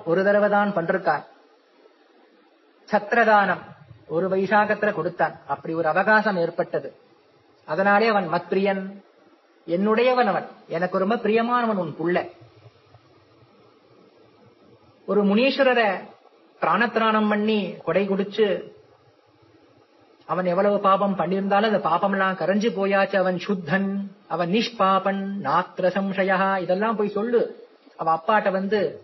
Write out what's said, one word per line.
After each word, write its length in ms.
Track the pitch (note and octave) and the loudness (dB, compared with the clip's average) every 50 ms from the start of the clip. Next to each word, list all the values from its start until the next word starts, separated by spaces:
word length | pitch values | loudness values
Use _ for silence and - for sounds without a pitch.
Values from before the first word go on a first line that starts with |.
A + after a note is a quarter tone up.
| - | -2
ஒரு 180 | E3 E3 F#3 F#3+ | 0 0 2 2
தடவை 260 | G3+ G3+ G#3 G3+ G#3 | 2 4 4 2 2
தான் 240 | G3+ G3+ G#3 G3+ E3+ | 2 2 0 0 -2
பண்றான், 500 | E3+ E3 E3 F#3 F#3 - - - - - - - _ _ _ _ _ _ _ _ _ _ - _ _ _ _ _ _ _ _ _ _ _ _ _ _ _ _ _ _ _ - | -2 -2 -2 -2 -2 0 -2 -2 -2 -4 -12 -20 _ _ _ _ _ _ _ _ _ _ -20 _ _ _ _ _ _ _ _ _ _ _ _ _ _ _ _ _ _ _ -2
சத்திரதானம் 760 | G#3+ G3+ G3+ - A#3+ A#3 A3+ G#3+ G#3+ G#3 G3 F#3 F3 - - - - - - - - - - | -2 -2 0 0 2 2 4 4 4 4 4 2 -2 -4 -8 -18 -20 -20 -20 -20 -20 -20 -12
ஒரு 220 | - D3+ E3 F#3 F#3 | -6 -4 -2 -2 0
வைசாகத்துல 640 | F#3+ F#3+ G3 F#3 G#3+ G#3 G#3 G#3 G#3 G3 G#3 G#3 G3+ | 0 0 0 2 2 2 2 2 0 0 0 -2 -2
கொடுத்தான். 420 | D#3 - F3 E3 - E3 D3+ - - - | -2 -4 -4 -2 -2 -4 -4 -4 -8 -10
அப்படி 260 | - C#3+ - - E3+ D#3+ | -8 -8 -8 -6 -6 -4
ஒரு 140 | E3 E3 | -2 -2
அவகாசம் 500 | D#3 D#3+ F#3 F#3+ G#3+ G#3+ G#3+ G3+ A3 G3 | 0 0 0 2 4 4 2 2 0 0
ஏற்பட்டது. 520 | F3 E3+ E3+ - - E3 - - G3+ - - - _ _ _ _ _ _ _ _ _ _ _ _ _ - | -2 -2 -2 -2 -4 -6 -4 -4 -8 -8 -8 -18 _ _ _ _ _ _ _ _ _ _ _ _ _ -10
அதனாலே 400 | - D#3 E3+ G3 G3+ G3+ G#3 A3+ | -6 -2 0 2 4 4 4 4
அவன் 200 | A#3 G#3+ G3+ F3+ D#3+ E3+ | 2 2 0 0 -2 -4
மத்பிரியன், 500 | F3 - - G3+ F#3+ G3 G3 G3 G3 F#3+ F#3+ - - - _ _ _ _ _ _ _ _ _ _ _ - | -4 -2 -2 -2 0 0 0 -2 -4 -6 -12 -14 -18 -20 _ _ _ _ _ _ _ _ _ _ _ -8
என்னுடையவன் 600 | E3 E3 F#3 G3+ G#3+ A3 A3+ A#3+ B3+ B3+ B3 A#3+ | -4 -2 0 0 2 2 2 2 2 2 2 2
அவன், 200 | G#3 F3 D3+ - - - - - | 0 0 -4 -6 -8 -18 -20 -14
எனக்கு 300 | - - E3 F3+ F3+ - | -10 -6 -6 -4 -2 -2
ரொம்ப 180 | F#3+ F#3+ G3+ A#3 | -2 0 0 -2
பிரியமானவன் 680 | A#3 - G3+ A3 A3+ A3+ A#3+ B3 B3 A#3 A3+ G#3+ F#3 E3+ | -2 0 0 0 0 0 0 0 0 0 0 -2 -2 -4
உன் 120 | D#3 C#3 | -6 -6
புள்ள. 220 | - D#3+ F3 F3+ E3+ - - - - - - _ - - - _ _ _ _ _ - _ _ _ _ _ _ _ _ _ _ _ _ _ _ _ _ _ _ _ - - _ _ _ _ _ _ _ _ - _ _ _ - - _ _ _ _ _ - | -4 -2 -2 -2 -2 -4 -6 -12 -20 -20 -20 _ -20 -20 -20 _ _ _ _ _ -20 _ _ _ _ _ _ _ _ _ _ _ _ _ _ _ _ _ _ _ -20 -20 _ _ _ _ _ _ _ _ -20 _ _ _ -20 -20 _ _ _ _ _ -6
ஒரு 140 | - G3 G#3 G3+ | -2 0 2 4
முனீஸ்வரரை 640 | G3 G3 A3 B3+ C#4 C4 C#4 C4+ B3+ B3 A#3 A3+ G3+ F#3 - G#3+ - - _ _ _ _ _ _ _ _ - | 4 4 4 4 2 4 4 4 4 4 4 2 0 0 -4 -8 -16 -20 _ _ _ _ _ _ _ _ -4
பிராணத்திராணம் 680 | - D#3 E3+ G3 A#3+ A3 - A3+ A3 A3 G#3+ G#3+ G#3+ G#3 | -2 0 2 2 2 0 0 0 0 2 2 2 2 2
பண்ணி 480 | G#3 G#3 G#3 A3 A3 G#3 F#3+ E3+ D#3 | 0 0 0 0 0 0 -2 -4 -8
கொடை 260 | - - E3+ E3 F#3 G3+ F#3 | -8 -4 0 0 0 2 0
குடிச்சு, 380 | G3 F#3+ G3 - - A3 G#3+ G3 F3+ - - - - - - _ _ _ _ _ _ _ _ _ _ _ _ _ _ _ _ _ _ _ _ _ _ _ _ _ _ _ - | 0 -2 -2 -4 0 0 0 0 0 -4 -6 -14 -20 -20 -20 _ _ _ _ _ _ _ _ _ _ _ _ _ _ _ _ _ _ _ _ _ _ _ _ _ _ _ -8
அவன் 180 | - D#3+ F3+ F#3 | -6 -4 -2 0
எவ்வளவு 340 | F3+ F3 F#3+ G3+ G3+ G3+ G3 | 0 0 2 2 2 2 2
பாபம் 380 | G3+ G3 G3 F#3+ G3+ G3 F#3+ | 4 4 4 4 2 0 0
பண்ணியிருந்தாலும் 520 | - D#3+ F3 F#3 G3 G3 G3 G3+ G3+ G#3+ A3 | 0 -2 0 0 -2 0 2 2 2 2 2
அந்த 120 | G#3 F3+ E3 | 0 0 0
பாபம்லாம் 540 | D#3+ E3 F3+ G#3 G3 G3 G3 F#3+ F#3+ F#3 | 0 0 0 0 0 0 0 0 0 -2
கரைஞ்சு 320 | F#3+ - F3+ G3 G#3 G3+ A#3 | -2 0 0 0 2 0 0
போயாச்சு. 440 | F3+ G3 G3 G3 G3 G3 G3 F#3+ G#3 | 0 0 0 2 2 2 2 2 2
அவன் 220 | G3 F3+ F#3 F3+ | 0 0 0 -2
சுத்தன், 520 | F3 - - G3+ F3+ E3+ C#3+ F3 F#3+ G3 G3 G3 G3 G3+ - - _ _ | -2 -2 -4 -4 -4 -2 -2 -2 0 0 -2 -4 -6 -8 -10 -12 _ _
அவன் 240 | - D#3+ E3 F3 E3+ | -8 -4 -4 -2 0
நிஷ்பாபன், 680 | F#3+ A#3+ A3 - - - - F#3+ F#3+ F#3+ - G3 G3 G3 G3 G3 G3 G3+ - | 0 0 -2 -2 -2 0 2 2 2 2 0 -2 -4 -4 -6 -6 -8 -6 -4
நாத்திர 420 | - - F3+ F3+ - - - F#3 F3+ | 0 0 0 -2 -2 -6 -2 -2 0
சம்சயா. 720 | - G3+ G3 G3 F#3+ G3 F#3 F#3+ F#3+ F#3 F#3+ F#3+ F#3+ F#3+ | 0 0 -4 -4 -2 -2 0 0 2 2 0 0 0 -2
இதெல்லாம் 340 | F3 E3+ F#3 F#3+ G#3+ A3+ A3 | -2 -2 -2 0 0 -2 0
போய் 140 | G3+ G#3 G3+ | -2 -2 -2
சொல்லு. 320 | - G3 G#3+ A#3+ A#3+ A3+ - - - - - - _ _ _ - - | -2 -4 -2 0 0 0 0 -2 -6 -16 -20 -20 _ _ _ -20 -12
அவ 100 | - E3 E3 E3 | -6 -2 0 0
அப்பாட்ட 380 | E3 - - G#3+ G#3 G3 G3+ | 0 0 0 0 2 2 0
வந்து, 280 | F#3 F#3+ F#3+ G3 G#3+ G#3 F3+ C#3+ - - | -2 -2 -2 0 0 0 0 -2 -4 -8